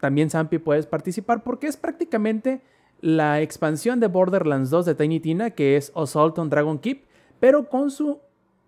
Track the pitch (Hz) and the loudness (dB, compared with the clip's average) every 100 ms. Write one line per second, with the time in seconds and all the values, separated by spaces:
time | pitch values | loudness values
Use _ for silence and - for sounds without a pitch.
0 | 143 143 156 160 160 165 160 147 151 156 | -2 2 2 0 -2 -2 0 0 0 -6
1 | 185 180 202 233 247 254 302 285 - - | -6 -8 -2 -2 -2 -6 -6 -6 -8 -8
2 | 330 220 214 220 262 262 - _ _ _ | -4 -2 -2 -2 -4 -6 -10 _ _ _
3 | 165 160 151 147 156 - 156 151 233 247 | 0 2 2 0 -2 -2 -4 -2 -2 0
4 | 226 180 185 190 156 139 131 160 175 151 | 0 2 2 2 0 0 2 0 0 0
5 | 151 160 160 165 233 - 139 143 139 - | 0 0 -2 -2 -4 0 2 2 0 -6
6 | 143 156 156 160 160 147 151 151 220 269 | -4 2 2 2 -2 0 0 -2 -4 -8
7 | _ _ _ _ 247 294 247 254 285 269 | _ _ _ _ 4 4 2 -2 -4 -4
8 | 302 285 _ _ _ _ | -6 -6 _ _ _ _